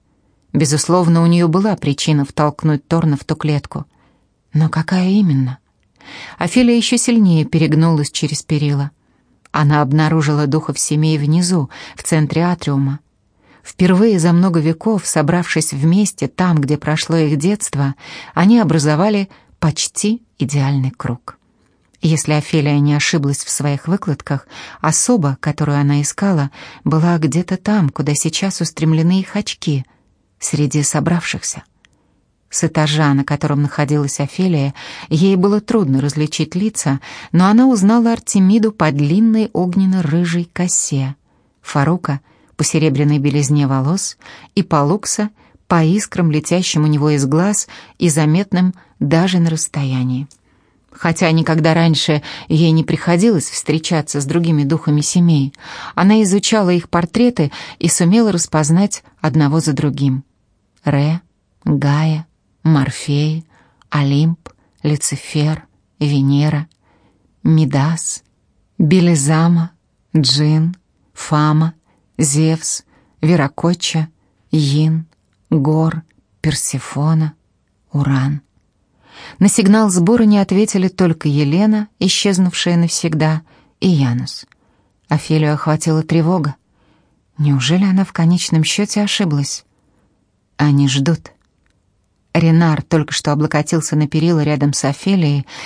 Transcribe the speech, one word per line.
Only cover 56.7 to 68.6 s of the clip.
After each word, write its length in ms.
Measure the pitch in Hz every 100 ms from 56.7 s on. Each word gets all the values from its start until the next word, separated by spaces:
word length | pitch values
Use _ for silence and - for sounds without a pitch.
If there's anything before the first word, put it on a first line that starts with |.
| 175 -
портреты 640 | 175 170 214 247 240 143 - - -
и 100 | 165
сумела 420 | - 170 220 220
распознать 720 | 175 - 156 147 165 208 - - _
одного 400 | 156 139 143 160
за 140 | 156
другим. 500 | 135 151 139 139 131 - _ _ _ _ _
Ре, 380 | - 143 147 165 - _ _ _ 160
Гая, 640 | 147 143 147 160 156 160 _ _ _
Морфей, 800 | 160 151 135 - - 143 151 160 - _ _ _ _
Олимп, 600 | 147 139 143 160 170 - - _ _
Люцифер, 800 | 147 147 - 139 - 156 151 156 - _ _ -
Венера, 680 | 147 143 135 139 151 147 160 _ _ _ _ _ _ _
Мидас, 800 | - 160 147 139 147 165 - - _ _ _ _